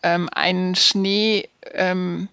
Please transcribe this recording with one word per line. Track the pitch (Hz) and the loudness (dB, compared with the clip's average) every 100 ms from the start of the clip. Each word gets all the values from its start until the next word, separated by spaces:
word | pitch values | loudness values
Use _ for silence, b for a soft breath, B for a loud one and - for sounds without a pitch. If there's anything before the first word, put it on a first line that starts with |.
ähm, | 165 170 170 | 0 0 0
einen | - 160 185 185 | 0 0 2 0
Schnee, | 185 - 202 196 202 214 214 - _ - | 2 2 2 0 2 2 0 -2 _ -10
ähm, | - 185 185 180 170 190 | -2 0 0 -2 -4 -8